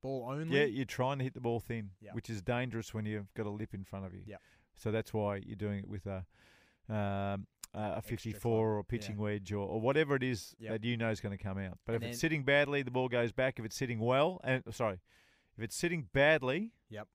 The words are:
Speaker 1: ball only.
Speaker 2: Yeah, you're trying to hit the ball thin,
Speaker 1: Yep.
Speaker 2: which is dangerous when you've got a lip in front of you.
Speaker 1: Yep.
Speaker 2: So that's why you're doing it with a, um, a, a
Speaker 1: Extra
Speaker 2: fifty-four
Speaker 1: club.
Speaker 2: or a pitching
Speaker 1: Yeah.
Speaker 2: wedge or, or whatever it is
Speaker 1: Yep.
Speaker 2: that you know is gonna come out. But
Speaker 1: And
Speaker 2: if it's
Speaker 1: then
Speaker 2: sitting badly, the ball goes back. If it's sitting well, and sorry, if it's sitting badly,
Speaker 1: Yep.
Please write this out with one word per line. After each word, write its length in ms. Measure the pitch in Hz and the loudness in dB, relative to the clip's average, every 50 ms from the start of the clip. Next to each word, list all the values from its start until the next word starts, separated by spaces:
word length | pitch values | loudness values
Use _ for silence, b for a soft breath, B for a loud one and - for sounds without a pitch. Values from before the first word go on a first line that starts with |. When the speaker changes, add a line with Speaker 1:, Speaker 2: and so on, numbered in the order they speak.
Speaker 1:
ball 280 | - 131 135 131 117 120 | -4 -4 -4 -4 -4 -4
only. 280 | 135 147 160 - 135 | -4 -4 0 2 4
Speaker 2:
Yeah, 80 | 139 147 | 4 4
you're 200 | 139 104 131 135 | 4 2 0 -2
trying 320 | - - - 127 131 143 139 | -2 0 0 2 2 2 0
to 40 | 131 | -2
hit 100 | 131 - | -4 -4
the 80 | - | -2
ball 180 | 123 120 117 117 | 0 0 0 0
thin, 320 | - - 120 117 107 98 95 _ | -2 -2 -6 -4 -4 -8 -12 _
Speaker 1:
Yep. 160 | 110 104 98 | -18 -8 -8
Speaker 2:
which 140 | 113 - - | -6 -6 -4
is 120 | 117 104 | -6 -4
dangerous 520 | 87 123 120 120 127 127 113 113 110 - - | 0 0 0 0 0 -2 -2 -4 -6 -4 -4
when 120 | 113 107 | -4 -2
you've 280 | 107 107 107 101 98 _ | -2 -2 -4 -6 -6 _
got 120 | - 110 | -4 -4
a 20 | 104 | -4
lip 240 | 104 107 110 - - | -2 -4 -6 -6 -6
in 100 | 95 95 | -10 -8
front 220 | - - 98 98 | -8 -8 -8 -8
of 80 | 92 90 | -8 -10
you. 100 | 95 95 | -12 -14
Speaker 1:
Yep. 160 | - 101 95 b b b b b b b | -14 -16 -16 b b b b b b b
Speaker 2:
So 160 | - - 110 | -6 -2 0
that's 220 | 107 110 110 - - | 0 0 0 0 -2
why 240 | 110 104 101 101 | 0 0 0 0
you're 180 | 98 98 - 110 | -2 -4 -8 -6
doing 240 | 98 104 104 101 98 | -4 -2 -2 -2 -2
it 80 | 98 | -4
with 180 | - 101 98 - | -6 -8 -8 -6
a, 200 | 98 98 92 90 _ b b b b b b b b b b b | -6 -6 -6 -8 _ b b b b b b b b b b b
um, 600 | - 110 107 104 101 98 98 98 101 101 98 98 _ _ _ - - - | -4 -2 0 0 0 0 0 0 -2 -2 -4 -6 _ _ _ -20 -12 -6
a, 60 | 104 | -4
a 180 | 107 104 82 | -2 -2 -2
Speaker 1:
Extra 40 | 110 - - 123 | -4 -4 -4 -6
Speaker 2:
fifty-four 480 | 107 - 113 101 104 - 120 113 110 110 | -6 -4 -6 -8 -2 0 2 4 4 4
Speaker 1:
club. 100 | 110 107 | 4 2
Speaker 2:
or 40 | 104 | 0
a 40 | 98 | -2
pitching 320 | _ 123 117 107 98 104 | _ -4 -4 -4 -4 -4
Speaker 1:
Yeah. 40 | 101 107 | -2 -2
Speaker 2:
wedge 280 | 104 104 104 98 92 | 0 -2 -2 -2 -2
or, 160 | 104 104 101 | -2 -2 -2
or 120 | 95 82 113 | -2 -2 0
whatever 340 | 110 123 139 156 156 139 143 | 2 4 4 4 4 4 4
it 80 | 135 127 | 2 2
is 320 | 131 123 107 - - - _ | 0 0 -2 -4 -12 -16 _
Speaker 1:
Yep. 120 | 113 107 110 110 | -6 -4 -4 -2
Speaker 2:
that 60 | 104 | 0
you 100 | 120 120 | 0 0
know 120 | 113 117 113 | 2 2 0
is 100 | 110 98 | 0 0
gonna 160 | - 104 101 | -2 -4 -4
come 200 | 95 - 101 95 | -4 -4 -4 -4
out. 220 | 98 98 92 90 - _ | -4 -4 -6 -8 -8 _
But 100 | - 113 | -2 -2
Speaker 1:
And 80 | 117 117 | -2 -2
Speaker 2:
if 60 | 117 | -4
it's 80 | 120 | -2
Speaker 1:
then 20 | 120 160 165 | 0 2 2
Speaker 2:
sitting 140 | 156 151 135 | 2 2 4
badly, 380 | 131 143 143 143 139 143 143 139 | 6 6 6 6 6 2 0 0
the 80 | 123 | 2
ball 180 | 120 127 127 127 | 0 0 2 2
goes 220 | 117 120 120 117 | 4 2 2 2
back. 280 | - - 131 135 123 - | 2 2 0 0 0 -2
If 60 | 113 | -8
it's 100 | 110 - | -8 -4
sitting 240 | - 143 120 120 110 | -4 -2 -2 0 0
well, 400 | 110 120 127 135 147 170 185 - - | 2 4 6 6 6 4 2 -2 0
and 200 | 127 131 131 - - - | 2 2 2 0 -6 -4
sorry, 260 | - 123 107 95 90 _ b b b b b b b b b b | 0 0 0 0 -2 _ b b b b b b b b b b
if 80 | - 110 | -8 -8
it's 120 | 107 - | -6 -4
sitting 280 | - - 175 175 170 135 - - | 0 0 0 0 0 -4 0 4
badly, 580 | 135 139 151 160 151 131 127 131 170 214 226 _ _ _ _ | 6 8 8 6 6 4 2 2 2 -2 -4 _ _ _ _
Speaker 1:
Yep. 180 | 113 104 107 _ | -10 -10 -10 _